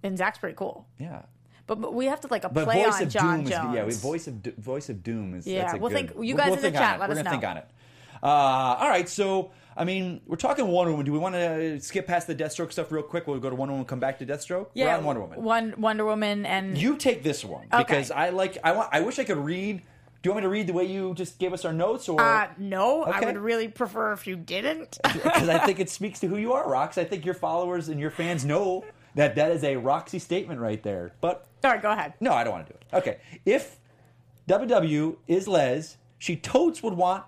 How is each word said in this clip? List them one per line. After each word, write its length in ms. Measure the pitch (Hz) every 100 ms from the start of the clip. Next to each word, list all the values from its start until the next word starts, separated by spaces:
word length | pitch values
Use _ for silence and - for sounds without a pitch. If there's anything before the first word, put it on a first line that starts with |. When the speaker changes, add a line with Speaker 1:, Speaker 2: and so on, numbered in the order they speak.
Speaker 1:
And 120 | 196 185
Zach's 220 | 185 214
pretty 180 | 180 160
cool. 300 | 190 - - _
Speaker 2:
Yeah. 240 | 160 - - _ _ _ -
Speaker 1:
But, 160 | 214
but 140 | 220 233
we 100 | 262
have 160 | 294
to, 60 | -
like, 140 | 220
a 60 | 190
Speaker 2:
But 160 | 139 160
Speaker 1:
play 180 | 226
Speaker 2:
voice 140 | 427 403
Speaker 1:
on 40 |
Speaker 2:
of 60 | 202
Speaker 1:
John 280 | 156 180 170
Speaker 2:
Doom 60 | 135
is, 40 |
Speaker 1:
Jones. 260 | - - 120
Speaker 2:
yeah, 100 | 104
we, 80 |
voice 340 | 113 127 165 160
of 160 | 117
Do-, 100 | 110 -
voice 300 | 110 135 143
of 120 | 104
Doom 320 | 98 113 98
is, 140 | 90 85
Speaker 1:
Yeah, 140 | 185
Speaker 2:
that's 100 | 180
a 40 | 170
Speaker 1:
we'll 120 | 233
Speaker 2:
good, 60 | -
Speaker 1:
think, 160 | - -
you 120 | 226 269
Speaker 2:
we'll, 20 |
Speaker 1:
guys 80 | 285
Speaker 2:
we'll 80 | 190
Speaker 1:
in 40 |
the 0 | 277
Speaker 2:
think 60 | 151
on 60 |
Speaker 1:
chat, 120 | 226 -
Speaker 2:
it. 20 |
Speaker 1:
let 100 | 196
Speaker 2:
We're 40 |
Speaker 1:
us 40 | -
Speaker 2:
gonna 60 |
Speaker 1:
know. 80 | 196
Speaker 2:
think 120 | 139 101
on 120 | 82
it. 100 | - - - - - -
Uh, 60 | 139
all 640 | 147 139 131 127 123 285
right, 200 | 190 180
so 400 | - 196 190 185 - - -
I 100 | 175
mean, 360 | 190 185 170 -
we're 80 | 165
talking 320 | 269 285 220
Wonder 240 | 175 175
Woman. 140 | 151 139
Do 60 |
we 60 | 151
wanna 600 | 185 180 170 160 160 147
skip 260 | - 190 185
past 200 | 175 175
the 80 | 147
Deathstroke 360 | 156 - 165
stuff 200 | - 156
real 120 | 156
quick? 240 | 147 170 165
We'll 120 | 139
go 100 | 131
to 60 | 127
Wonder 180 | 135
Woman, 120 | 139 127
come 140 | 127
back 200 | 131 135
to 60 | 131
Deathstroke? 420 | 143 - 180 208
Speaker 1:
Yeah, 140 | - 254
Speaker 2:
We're 40 | 165
on 40 | 151
Wonder 160 | 123
Woman. 220 | 95 -
Speaker 1:
Won-, 300 | 226 226 226 214
Wonder 280 | 220 214 214
Woman 400 | 214 208 208 202
and 320 | 190 190 147
Speaker 2:
You 180 | 220 294
take 260 | 269 -
this 200 | 143 139
one, 240 | 98 73 -
Speaker 1:
Okay. 100 | 143
Speaker 2:
because 280 | - 143 131
I 180 | 147 175
like, 280 | 185 190 -
I 80 | 165
wa-, 160 | 196 -
I 100 | 147
wish 180 | 196 269
I 40 |
could 140 | 214 165
read. 440 | 143 180 196 196 - - - _
Do 80 | 175
you 40 |
want 100 | 208
me 40 | 190
to 40 |
read 160 | 202 185
the 60 |
way 120 | 175 185
you 280 | 196 185 175
just 220 | 175 -
gave 140 | 185
us 140 | 175 170
our 80 |
notes, 340 | 160 185 240 -
or? 140 | 160
Speaker 1:
Uh, 260 | 226 220 208 -
no, 460 | 196 190 214 302
I 140 | 311 196
Speaker 2:
Okay. 80 | 226
Speaker 1:
would 120 | 202
really 300 | 214 233 220
prefer 460 | 214 226 220 214
if 120 | 202 -
you 100 | 185
didn't. 600 | 165 180 254 320 320 -
<laughs> 40 | -
Speaker 2:
'Cause 440 | 156 311 339 165
I 80 | 165 196
think 140 | 190
it 100 | 185
speaks 300 | - 202 -
to 60 | 185
who 100 | 208
you 160 | 220
are, 100 | 262 302
Rox. 320 | 185 156 -
I 60 |
think 220 | 170 196 156
your 80 |
followers 560 | 180 160 170 180 180 160
and 100 | 151
your 100 | 151
fans 340 | - 170 170 135
know 400 | 156 196 185 - - - 143
that 200 | 147 -
that 160 | 151
is 120 | 165
a 120 | 143 135
Roxy 440 | 120 143 - 131
statement 400 | - 175 180 139
right 200 | 113 107
there. 320 | 107 95 87 -
But 260 | 165 180 - _
Speaker 1:
All 80 | 269
right, 100 | 220
go 100 | 214
ahead. 220 | 208 151 -
Speaker 2:
No, 100 | 247
I 100 | 131
don't 100 | 117
wanna 120 | 90 76
do 80 |
it. 240 | - - -
Okay. 200 | - - - - -
If 340 | 262 - - _ _ _ _ _ - -
W 200 | 196 240
W 480 | 226 160 147 156 - -
is 200 | 175 196
Les, 500 | 180 131 135 160 - _ _
she 160 | - 165
totes 440 | - 254 339 330
would 100 | 226
want 300 | 180 180 190